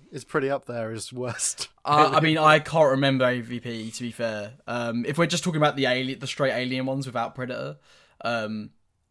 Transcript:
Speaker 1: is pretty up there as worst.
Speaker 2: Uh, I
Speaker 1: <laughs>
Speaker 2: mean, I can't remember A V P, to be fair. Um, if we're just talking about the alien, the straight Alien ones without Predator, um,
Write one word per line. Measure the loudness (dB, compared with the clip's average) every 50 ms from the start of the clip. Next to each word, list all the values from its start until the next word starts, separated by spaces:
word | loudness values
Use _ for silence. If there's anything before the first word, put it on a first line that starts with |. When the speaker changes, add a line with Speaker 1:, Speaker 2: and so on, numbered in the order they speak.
| _ -16
Speaker 1:
is | -14 -14 -8
pretty | -4 -2 -2 0 0
up | -2 -4 -6
there | -6 -8 -6 -6 -6
as | -6 -8 -10 -10
worst. | -8 -8 -6 -6 -6 -4 -4 -4 -4 -6 -10 -14 _ _ 0
Speaker 2:
Uh, | 4 6 6 6 6
I | 6 4
Speaker 1:
<laughs> | 4
Speaker 2:
mean, | 4 4 6
I | 6 6 6 6
can't | 4 2 4 4 6 6
remember | 6 4 4 4 4 4 2
A | 2 2 0
V | -4 -8 -8 -8
P, | -8 -8 -8 -8 -8 -10
to | -10 -10
be | -10 -8
fair. | -6 -6 -6 -4 -4 -6 -8 -10 -14 -14 -10
Um, | -8 -6 -4 -4 -2 -2 -2 -2
if | -2 0
we're | 0 0
just | 0 0 -2 -2
talking | -2 0 2
about | 2 2 2
the | 2 0
alien, | 0 0 0 -2 -6 -6 -8
the | -8
straight | -8 -4 -2 0 0
Alien | 0 0 -2 -2 -4 -4 -2
ones | -2 -4 -4 -4
without | -4 -4 -4 -4 -4 -6
Predator, | -8 -8 -8 -8 -8 -8 -10 -10 -14 _ _ -20 _ _ _ _ -8 -4
um, | -4 -2 -2 -4 -4 -6 -8 -8 -12 _ _ _ _ _ _ _ _